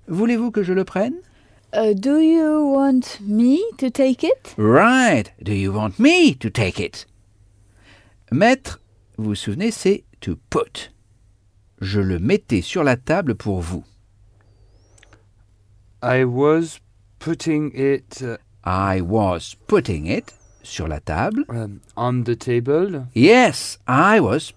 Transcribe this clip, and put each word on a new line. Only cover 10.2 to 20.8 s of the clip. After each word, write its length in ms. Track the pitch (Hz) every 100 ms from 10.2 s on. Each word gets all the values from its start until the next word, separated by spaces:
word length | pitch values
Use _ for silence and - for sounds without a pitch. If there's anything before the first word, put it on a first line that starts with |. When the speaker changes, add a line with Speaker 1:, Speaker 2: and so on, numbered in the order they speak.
Speaker 1:
to 160 | - - _
put. 400 | - - - - _ _ _ _ _ _ _ _ _
Je 200 | 95 101
le 180 | 95 90
mettais 420 | 104 208 - 104
sur 200 | - 185
la 140 | 143 127
table 380 | - 170 156 104
pour 240 | 104 92
vous. 240 | 82 90 - _ _ _ _ _ _ _ _ _ _ _ _ _ _ _ _ _ _ _ _ _
Speaker 3:
I 220 | 123 127
was 560 | 127 123 147 160 165 - _ _ _ _
putting 540 | 160 165 165 151 151
it, 480 | - 139 139 - -
uh, 160 | 127 113 _ _
Speaker 1:
I 360 | 92 92 98 95
was 560 | 87 110 98 85 - - -
putting 400 | 208 - 80 78
it 260 | 175 - - _ _
sur 260 | - -